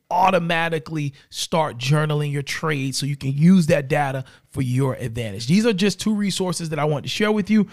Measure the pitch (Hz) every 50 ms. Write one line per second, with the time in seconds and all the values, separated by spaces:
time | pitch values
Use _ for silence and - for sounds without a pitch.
0 | _ _ 170 175 185 190 190 175 170 165 170 165 165 165 165 160 160 - 160 156
1 | 147 143 - - _ _ - - - - - 165 156 139 110 120 123 131 151 151
2 | 156 151 151 147 147 147 143 147 139 - - - - 160 156 139 131 135 131 -
3 | 135 139 143 139 - 135 139 143 156 175 190 190 165 147 170 147 143 131 156 151
4 | 143 135 135 135 131 - - _ _ _ - 139 135 123 123 127 139 135 - -
5 | 117 120 113 120 117 107 98 101 117 120 165 208 220 240 220 170 202 202 185 -
6 | - 214 220 202 208 196 175 - 185 180 170 - 170 160 160 147 143 151 151 135
7 | - 131 - - 208 214 214 214 196 196 214 220 196 202